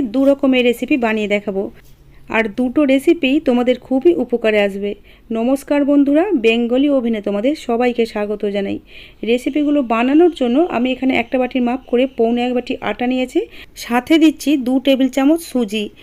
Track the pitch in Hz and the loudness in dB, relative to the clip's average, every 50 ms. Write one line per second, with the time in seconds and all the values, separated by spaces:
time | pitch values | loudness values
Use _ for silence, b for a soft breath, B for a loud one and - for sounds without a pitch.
0 | 277 208 202 269 269 269 277 277 - 262 262 254 240 247 233 - 254 254 302 262 | 0 0 0 2 2 4 2 2 2 2 2 4 2 2 0 0 -2 -2 0 0
1 | 240 220 220 220 208 196 202 208 202 214 190 190 208 233 - - - - - - | 0 0 -2 -2 -2 -2 -2 -2 -4 -4 -4 -4 -6 -6 -10 -18 -20 -20 -20 -20
2 | _ b b b b - - 220 220 214 196 - 254 254 240 311 302 262 269 277 | _ b b b b -4 -2 -2 -2 -2 -2 -4 -4 0 0 2 2 2 2 2
3 | - 339 330 339 277 254 269 320 - 262 240 247 247 240 233 - - - 254 269 | 2 2 0 2 0 0 0 0 0 0 0 2 2 0 -2 -2 -4 -4 -2 2
4 | - 349 339 - 240 247 240 233 226 220 214 208 202 202 190 202 202 202 208 - | 2 2 2 2 0 -2 -2 -2 0 0 2 2 0 0 -2 -6 -8 -8 -8 -10
5 | b b b b b - 226 226 226 247 277 269 - - 294 285 285 269 285 285 | b b b b b -8 -4 -2 0 0 -2 -2 -2 -2 -2 0 2 2 4 4
6 | 285 277 285 311 370 427 370 247 208 226 226 233 240 226 247 262 285 294 277 269 | 4 4 4 2 2 2 0 2 2 2 2 2 0 0 0 0 2 2 2 0
7 | 226 233 226 214 196 208 202 202 214 277 311 - - - 233 233 247 247 233 233 | 0 -2 -4 -4 -4 -4 -4 -2 -2 -2 -2 -2 -4 -4 -2 0 0 0 0 -2
8 | 226 220 - 208 208 208 214 202 220 208 202 202 196 196 - - B B B B | -2 -4 -4 -6 -6 -4 -4 -4 -4 -4 -4 -4 -4 -4 -6 -8 B B B B
9 | B B B B - 214 240 247 - 294 269 302 294 294 294 294 254 220 233 226 | B B B B -2 0 0 0 0 -2 -2 0 0 2 0 0 0 0 0 0
10 | 240 262 285 311 349 339 302 - 262 233 240 294 349 349 - 226 247 254 254 254 | 0 2 4 4 4 4 4 0 -2 0 2 2 0 0 0 -2 -2 -2 -2 -2
11 | 262 262 262 240 233 - 269 254 254 247 - 262 247 233 247 254 - - 247 240 | 0 0 0 0 -2 -2 -2 -2 -2 -2 -2 -2 -2 -2 -2 -4 -4 -2 0 0
12 | 262 262 - - 226 226 240 240 247 247 247 247 247 - 254 - - 202 214 - | 0 0 0 -2 -2 0 0 -2 -2 -2 -4 -4 -4 -6 -8 -6 -6 -6 -6 -4
13 | 247 247 254 254 254 254 - 339 466 B B B B B - - - - 240 247 | -4 -2 -2 -2 -4 -2 -2 -4 -4 B B B B B -18 -16 -6 -4 -2 -2
14 | 247 - 320 311 320 311 269 - - 269 311 277 233 247 254 269 254 277 277 247 | 2 2 4 4 4 4 2 0 -2 -2 -2 0 0 -2 -2 0 2 2 2 2
15 | 269 254 - 277 269 285 330 330 - - - 247 233 196 214 214 208 214 b b | 0 0 0 0 2 2 2 0 -2 -4 -4 -4 -4 -2 -4 -6 -6 -8 b b